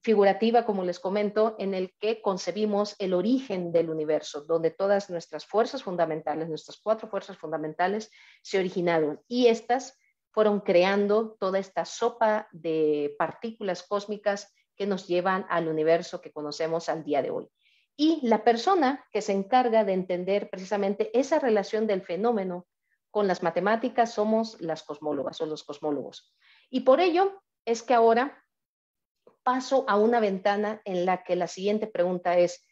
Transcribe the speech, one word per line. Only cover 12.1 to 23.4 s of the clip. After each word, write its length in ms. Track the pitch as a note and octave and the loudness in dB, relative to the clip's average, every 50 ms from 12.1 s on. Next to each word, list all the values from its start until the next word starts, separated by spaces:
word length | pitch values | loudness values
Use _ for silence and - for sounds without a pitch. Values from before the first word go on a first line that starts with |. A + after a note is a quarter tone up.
| A#3+ - A3+ A3 G#3+ G#3+ - - - | 0 2 2 2 2 0 -2 -8 -18
de 600 | E3+ D#3 E3 D#3+ D#3+ D#3 D3+ D3+ D3 D3 D3 D3 - | -10 -6 -2 0 2 2 2 2 0 -2 -4 -2 -4
partículas 640 | E3+ D#3+ D#3+ - - A#3 A3+ _ G#3+ G3 F3+ F3 - | -4 -4 -4 -8 -12 -12 -10 _ -6 -6 -6 -6 -6
cósmicas 720 | _ G#3 G3+ G3+ - G#3+ G#3 - G#3 G3+ G3+ - _ _ _ _ _ _ | _ -6 -6 -4 -6 -10 -4 -2 -2 -2 -2 -6 _ _ _ _ _ _
que 100 | _ G3 | _ -4
nos 220 | G3+ G3+ F#3 - - | -4 -4 -4 -2 -2
llevan 360 | F3 F3+ F3 F#3+ F#3+ F#3+ G3 - | -2 0 0 0 -2 -2 -2 -2
al 180 | - F3 E3+ | -4 -2 -2
universo 540 | D#3+ D#3+ D#3 D#3 D#3+ E3 E3+ F3 - - F3 | -2 -2 0 2 2 2 2 2 -4 -12 -14
que 100 | - D3 | -14 -12
conocemos 580 | _ D#3 D3 D3 C#3+ - E3 D#3+ E3 E3 E3 - | _ -10 -10 -10 -6 -6 -4 -2 -2 -4 -4 -4
al 140 | D3+ D#3+ D3+ | -6 -6 -4
día 180 | - D3 C#3 | -2 -2 -2
de 100 | B2 - | 0 -2
hoy. 180 | - - - - _ _ _ _ _ _ _ _ _ | -4 -8 -8 -12 _ _ _ _ _ _ _ _ _
Y 240 | _ D4 D#4 E4 D4+ C4+ | _ 2 2 2 2 2
la 220 | A#3 A3 G#3+ G#3+ | 2 2 4 4
persona 600 | A#3+ A#3 A#3 - F4+ G4 F#4 D4 B3 C#4+ C4+ - _ | 2 2 2 2 2 2 4 4 2 0 -2 -8 _
que 100 | _ G#3+ | _ -6
se 120 | G3 - G3+ | -2 0 -2
encarga 500 | G3 F#3+ G3 - B3+ B3+ A#3+ A3 A3 G#3+ | -2 -2 2 2 2 2 4 4 2 4
de 120 | G3 F#3+ | 4 0
entender 540 | F#3 F3+ F#3 F#3 F3 F3+ F3+ G3 G3+ G3+ G#3+ | -2 0 -2 -4 -4 -2 0 0 0 -2 -4
precisamente 640 | - F#3+ F#3 F#3 G#3+ G3+ G3+ G3 G3+ G3+ G#3+ G#3+ - A#3 | -12 -12 -8 -4 -2 -2 0 0 0 -2 -2 -2 0 0
esa 220 | C#4 C4+ E4 D#4 | 0 2 0 0
relación 480 | D4 B3+ A3 G3+ G3 G3+ - G#3+ A3+ G#3+ | 2 2 2 2 0 0 -2 -2 0 0
del 140 | G#3 F#3+ F#3 | 0 -2 -2
fenómeno 680 | - F3+ F3 G3+ A#3 A#3+ G#3 F#3+ F#3 F3+ F3+ F3+ _ _ _ _ _ _ _ _ _ | -6 -6 -2 0 0 0 0 -2 -4 -6 -10 -12 _ _ _ _ _ _ _ _ _
con 160 | _ G#3+ G#3 | _ -2 0
las 160 | G3 F3+ F3+ | 0 0 0